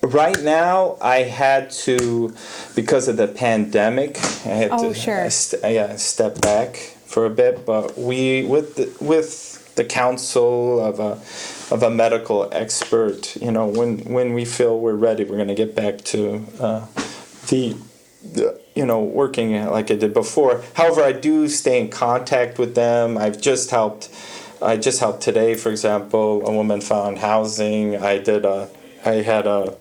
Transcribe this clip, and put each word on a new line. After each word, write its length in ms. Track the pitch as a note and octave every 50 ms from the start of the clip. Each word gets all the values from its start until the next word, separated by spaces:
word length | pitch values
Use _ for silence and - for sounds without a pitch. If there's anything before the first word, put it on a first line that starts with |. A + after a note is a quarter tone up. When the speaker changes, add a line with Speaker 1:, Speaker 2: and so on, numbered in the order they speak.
| -
Speaker 1:
Right 380 | C3+ B2 D3 D#3 E3+ G3 - D3
now, 540 | D3+ D#3 D#3+ E3+ F3 F3+ F#3+ F#3+ F3+ - - -
I 160 | A#2+ B2+ C3 B2+
had 460 | B2 - A#2+ C#3 C3+ C3+ C3+ C3 - -
to, 600 | - - - B2+ B2 A#2+ A#2+ A#2 A#2 A#2 A2+ A2+ - - - - - - - -
because 320 | - A2 - D3+ C3+ B2+
of 120 | C3 A2+ A2
the 100 | A2 -
pandemic, 880 | - - B2+ A#2+ A2+ A2 G#2 G#2 - A2 G#2 A2 A#2+ C3 C#3 D3 - - - - - - -
I 20 | -
had 220 | - - F#3 - -
Speaker 2:
Oh, 200 | A#3 A#3 A3+ G#3+
Speaker 1:
to, 60 | -
Speaker 2:
sure. 280 | - A3+ G#3+ F#3+ F3+
Speaker 1:
uh, 20 | -
st-, 340 | - - - - - - - - A2+
yeah, 220 | A2 G#2 G#2 G#2+
step 440 | G#2 - - - - A2+ G#2+ G#2 -
back 360 | - G#2+ G#2 G#2+ B2 B2 -
for 500 | - - - - - - - - A2+ A2+
a 40 | A2
bit. 360 | A2 A2+ B2 B2 A#2+ F#2+ -
But 320 | - A2 G#2+ G#2 - - B2+
we, 460 | B2 B2 B2+ B2+ C3 C3 C3 C3 -
with 320 | F#2+ C3 D3+ D3+ D3 -
the, 280 | - C3+ C3 - - -
with 680 | D3 D#3+ D#3+ D#3 D#3 - - - - - - - - -
the 100 | - A#2+
counsel 960 | A2+ - C3 B2 B2+ B2+ B2 - - - B2+ A#2+ A#2+ B2 B2 A#2+ A#2+ B2 A#2 A2
of 180 | G#2+ G2+ G#2+
a, 200 | G#2+ G#2 G#2 - - - - - - - - - - - -
of 80 | A2+ A#2
a 80 | A2+
medical 580 | A#2 A#2 A2+ A#2 A2+ A2+ A2+ - A2+ G2+ G2 G2+
expert, 880 | - D#2+ A2+ A2+ - - - - - A2+ A2 G#2 G2 - - - -
you 140 | - - A#2+
know, 160 | A2+ A2 A2+
when, 320 | G#2 G#2 A2+ A#2+ A#2+ A2+ - -
when 280 | - A#2+ B2+ B2+ B2 A#2+
we 140 | A#2+ A#2+
feel 340 | A#2+ - - B2+ A#2 A2+ A2+
we're 140 | A#2 A#2 G#2+
ready, 300 | G#2 A2+ A2+ A2 G#2+ G2+
we're 120 | - G2+
gonna 180 | G#2 G#2 G2 G2+
get 220 | G2+ A2 G#2+ -
back 220 | - G#2 G#2 G2+ - -
to, 420 | - - A2 G#2 G#2 G#2+ G#2+ G#2+ - - -
uh, 280 | B2+ G#2+ A2 A2 G#2+ - - - - - - - - - - - - -
the, 280 | - C3 B2+ A#2 G#2+ - - - - _ _ _ _ _ - - -
the, 260 | - A2 A2 - - - _ _
you 120 | - C#3
know, 160 | B2 A#2 A2 G#2+
working 600 | G2+ - B2+ C#3 C3+ C3+ - A2+ A2+ A2 G#2 G#2+
like 240 | G2+ D#2 A2 G#2+ -
I 60 | A2
did 180 | G#2 A2 G#2 G#2
before. 480 | A#2 G#2 - - - D3 C3 B2 B2 - - -
However, 280 | - E3 E3 E3 D#3 D3
I 100 | C#3 C3
do 340 | C3 C3 D3+ D#3 D#3 D3+
stay 320 | D3 D3 - - C#3 B2+ B2
in 120 | A2+ G#2+
contact 680 | - - B2+ A#2+ A#2+ B2+ B2+ - D3 B2+ B2 A#2+ - -
with 160 | B2 A#2+ A#2+
them. 440 | A#2+ A#2+ A#2 A#2 A#2+ A#2 A#2 A#2 G#2+
I've 200 | G#2+ G#2+ G#2 -
just 320 | - C#3+ C3 B2+ B2+ -
helped, 380 | - A#2+ A2 G#2+ G#2+ - - - - - - - - - - - - - -
I 160 | - A2+ A2
just 200 | A2 C3+ B2+ -
helped 200 | B2 A2 G2+ -
today, 340 | - - G#2 A2 A2 A2+ A2+
for 120 | A2 - A2+
example, 760 | G#2+ G#2+ - G#2+ G#2+ G#2 G2+ G#2 - A2 G#2+ G#2+ G#2+ G#2 G2+
a 60 | G#2+ G#2+
woman 280 | G#2+ G#2+ G#2+ G#2 G2+
found 380 | G2+ - A2 G#2 G2+ G#2 G2 G2
housing. 760 | G#2+ G#2 G#2+ A2 A2 A2 G#2+ A2 G#2+ G#2+ G#2+ G#2+ G#2+ G#2 G#2 G2+ F#2+
I 140 | G2+ G2+
did 300 | G2+ F#2+ A2+ G#2+ G#2 G#2
a, 240 | G2+ G2 G2 G2 F#2+ - - - - - - -
I 120 | A2+ A2
had 300 | A2 A2 A2 A2 G#2+ G2+
a 300 | G#2 G#2 G2+ G2 F#2+ - -